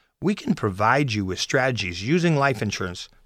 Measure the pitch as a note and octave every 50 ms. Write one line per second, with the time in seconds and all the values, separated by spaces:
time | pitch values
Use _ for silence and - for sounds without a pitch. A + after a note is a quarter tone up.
0 | _ _ _ - - F3 G#3+ - - C#4 F3+ - - G#2+ F#2 F#2+ G#2 A2+ B2+ C#3+
1 | D3+ B2+ G#2+ G#2+ G2 F#2 F2+ - - - - C3+ B2+ C3+ B2+ A2 G2+ F2+ F2+ F2+
2 | G2 A#2 D#3+ F3+ E3 F3 D#3 C#3 C#3 C#3 C3 - A#2 G#2 - - G2+ F2+ F2+ -
3 | - - _ - _